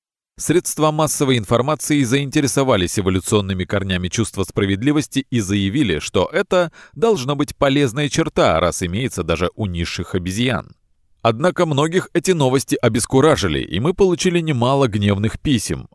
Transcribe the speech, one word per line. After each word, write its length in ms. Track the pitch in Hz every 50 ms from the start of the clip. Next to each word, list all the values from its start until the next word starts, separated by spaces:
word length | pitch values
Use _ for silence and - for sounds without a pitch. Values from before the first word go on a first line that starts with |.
| - _ _ _ _ _ _ -
средства 520 | - - 156 180 - - - - 151 156
массовой 440 | 156 151 156 - - - 147 131 131
информации 680 | 120 101 - 120 117 120 143 156 143 - - 151 143 135
заинтересовались 920 | 107 123 139 143 135 - 151 147 139 - 143 139 131 120 98 90 82 -
эволюционными 680 | 110 95 95 92 92 - - 113 104 98 95 95 92 92
корнями 420 | - - 98 95 98 95 90 90
чувства 380 | 90 - - 110 - - 101 92
справедливости 840 | - - 110 101 98 98 95 117 143 147 151 - - - 139 135 -
и 100 | 127 120
заявили, 580 | 101 87 101 104 98 98 95 147 143 98 78 73
что 320 | - - - 98 87 -
это 380 | - 180 202 - 196 180 175 160 - - - - -
должна 400 | 143 185 226 214 156 123 135 143
быть 220 | 139 147 - -
полезная 520 | - 143 139 135 143 143 120 104 143 147 139
черта, 520 | - 165 160 151 - 190 160 113 82 80
раз 240 | 85 85 78 - 95
имеется 400 | 85 90 107 135 117 - - 85
даже 260 | 78 85 80 90 85 -
у 100 | - 110
низших 480 | 98 87 85 85 - - - 87 - -
обезьян. 560 | 92 85 95 95 107 123 131 117 80 52 - - _ _ _ _ _ _ _ _ _
Однако 440 | - 117 113 113 156 180 175 185 180
многих 420 | 160 147 135 151 165 165 185 - -
эти 180 | _ 170 - 190
новости 480 | 185 170 139 127 127 139 - - 143 -
обескуражили, 800 | - 117 110 117 107 - - 131 131 160 143 92 95 90 73 67
и 220 | 62 - - 92
мы 140 | 123 170 180
получили 440 | - 202 185 175 - - 185 175 175
немало 480 | 160 156 147 120 117 123 139 139 139
гневных 540 | 120 98 110 101 101 101 95 107 110 - -
писем. 480 | - 156 135 107 - - 78 65 - -